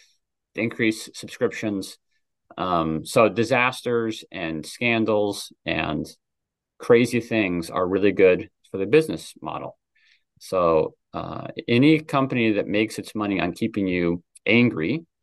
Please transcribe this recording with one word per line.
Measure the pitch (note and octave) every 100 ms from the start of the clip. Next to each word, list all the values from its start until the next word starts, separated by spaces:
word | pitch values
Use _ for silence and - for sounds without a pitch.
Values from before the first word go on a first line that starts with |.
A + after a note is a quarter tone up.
| _ _ _ _ _ -
increase | A2+ - A2+ A2 -
subscriptions. | - A2 - A2+ - A2 G2+ F#2 - _ _ _ _ _ -
Um, | F#2 F2 D#2+ D#2+ D#2
so | B2+ G#2+
disasters | F#2 A2 B2+ B2 - B2 A#2 A2+ A2 -
and | F#2+ E2 D#2+ -
scandals | - A#2+ A#2 A2 G#2+ G#2 G2 - _ E2
and | E2 E2 D#2 - - _ _ _ _ _ _
crazy | - A#2+ A#2+ A#2+
things | A2+ A2+ F#2+ F2 E2
are | D#2+ F2+
really | F#2+ G2+
good | F#2 F#2+ F2+ - _ _
for | G2
the | F#2+
business | D3+ D#3 - - -
model. | D#2 D#2 - - _ _ _ _ _ _
So, | - F#2 E2+ D#2+ D#2+ - _
uh, | E2+ F2 F2+ - - -
any | A#2+ D3 D#3
company | D#3 C#3 C3+ B2+ A2+
that | G2+ -
makes | G#2 A2 -
its | F#2+
money | G#2+ G#2 F#2+
on | F2+
keeping | - A2+ G#2 F#2+
you | F2+ E2+ F2 - _
angry | - A#2 A#2+ D#2+ D#2+ D#3+ - _